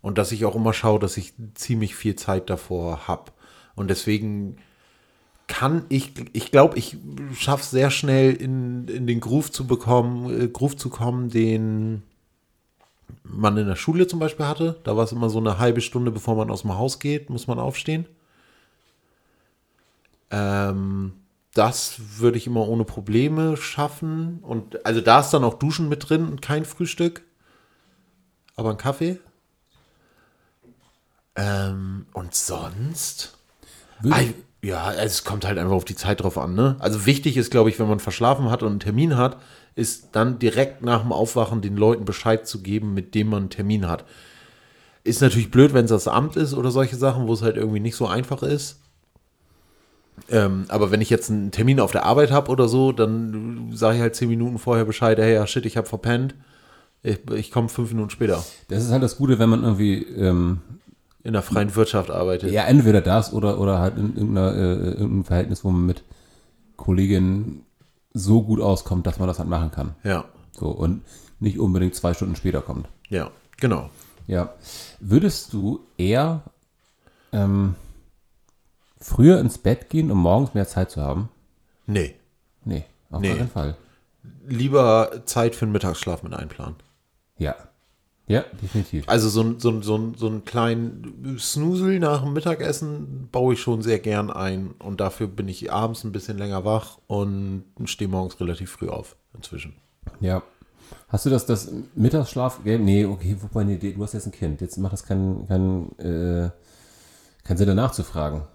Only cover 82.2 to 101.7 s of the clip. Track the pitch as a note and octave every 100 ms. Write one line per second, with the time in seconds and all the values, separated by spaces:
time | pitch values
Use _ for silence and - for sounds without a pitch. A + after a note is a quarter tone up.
82.2 | _ _ _ _ - D#2+ - _ _ D#2
83.2 | G2 F2 A#2+ - D2 D#2 _ _ _ _
84.2 | - - C3+ A#2+ C3+ C#3 B2 A2 A2 A#2+
85.2 | - A#2+ A#2 - A2 G#2 F#2+ E2 - E2+
86.2 | F2 C2+ D2 - - D#2+ _ _ _ _
87.2 | _ _ D2+ - - _ _ _ _ _
88.2 | - G#2+ - - G2 A2 F#2+ D2+ - A2+
89.2 | A2 G#2+ A2+ A#2+ A#2 A2 G#2 G#2+ A2+ A2+
90.2 | A2+ G#2+ - A#2+ A#2 A#2 A#2 G#2+ A2+ A#2+
91.2 | C3 C3 - D3 D#3 F#3 F#3+ F#3+ D#3+ D3
92.2 | C#3 C#3+ D#3 D#3+ - C#3 D3+ D3 C#3 C3
93.2 | B2+ B2+ B2+ A#2+ - A2+ A2 G#2+ A2 G#2+
94.2 | G#2+ - F#2+ F#2+ F#2+ - G2 G2 G2 -
95.2 | G#2+ F#2+ G2 F#2 - G2+ A2+ A2+ A2 G2
96.2 | G2 G2+ G2+ F#2+ G2+ A2 - - _ G2+
97.2 | G2+ G2 G2 F#2+ - - G#2+ - G2+ F#2
98.2 | F#2 - F2 E2+ F#2 - - - - _
99.2 | _ - - D#2 D2 - _ _ - -
100.2 | F#2+ F#2 - _ _ _ - - _ G#2+
101.2 | C#3+ C3 - A2 -